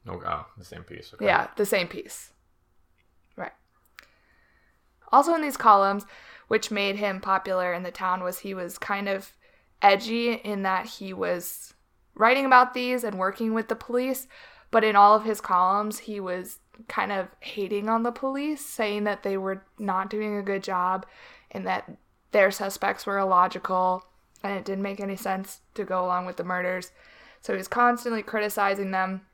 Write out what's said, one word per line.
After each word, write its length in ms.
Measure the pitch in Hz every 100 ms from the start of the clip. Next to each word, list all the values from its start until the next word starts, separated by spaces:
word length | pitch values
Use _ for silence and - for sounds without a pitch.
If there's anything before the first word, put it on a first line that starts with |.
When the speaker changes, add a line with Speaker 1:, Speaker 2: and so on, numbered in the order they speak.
| -
Speaker 1:
Oh, 140 | 90 87
oh, 200 | 80 - -
the 80 |
same 200 | 90 87
piece. 280 | 87 - -
Okay. 140 | - 208
Speaker 2:
Yeah, 220 | 180 - -
the 100 | 202
same 200 | 202 175
piece. 460 | 180 - - - _ _ _ _ _ _ _ _ _ _ -
Right. 160 | - _ _ _ _ - - _ _ _ _ _ _ _ _ _ -
Also 220 | 254 285
in 80 | 330
these 160 | 302 262
columns 480 | 233 202 196 202 - - - - _
which 220 | 226 -
made 240 | 208 202 196
him 240 | 202 190
popular 520 | 190 190 190 185 180
in 120 | 175
the 80 | 180
town, 320 | - 185 185
was 160 | 180 180
he 140 | 196
was 220 | 190 175 -
kind 320 | - 202 202
of 260 | 196 196 _ _ _ _ _
edgy 520 | 202 196 226 233 233
in 320 | 226 202 202
that 200 | 190 185
he 280 | 220 - 190
was 600 | 185 180 180 175 - - _ _ _ _ -
writing 280 | 220 269
about 300 | 269 254 247
these 300 | 254 247 254
and 160 | 226 190
working 340 | 185 196 226
with 140 | 220 220
the 80 | 226
police, 500 | - 240 254 254 - - - - _
but 100 | 226
in 140 | 220 202
all 180 | 202
of 80 | 214
his 180 | 220 208
columns, 600 | - 185 185 202 214 208
he 180 | - 208
was 400 | 185 180 190 - _ - 226
kind 240 | - 196
of 160 | 196 180 -
hating 500 | - - 190 202 214
on 140 | 226
the 80 | 233
police, 560 | 233 269 269 294 302 -
saying 380 | - 214 208
that 180 | 208 196
they 140 | 196 196
were 260 | 190 190 _ _
not 320 | 202 185 196
doing 260 | 214 214 208
a 60 |
good 220 | 196 196
job 420 | 196 185 180 190 - - - - _
and 120 | 196 185
that 200 | 185 - 220 _ _ _
their 180 | 208 190
suspects 560 | 202 196 - 196 196 -
were 120 | 196
illogical 880 | 190 180 180 185 - 185 185 185 - _ _ _
and 100 | 196
it 120 | 196
didn't 180 | 196 190
make 160 | 196 202
any 160 | 196
sense 460 | 190 196 190 190 - _
to 100 | -
go 200 | 190 185
along 220 | 180 180 180
with 100 | 175
the 60 |
murders. 480 | 175 180 180 180 180 _ - - - _
So 100 | -
he 60 | 196
was 100 | 190
constantly 560 | 240 240 240 240 226
criticizing 680 | 208 220 208 208 202 196 196
them. 300 | 190 185 190 _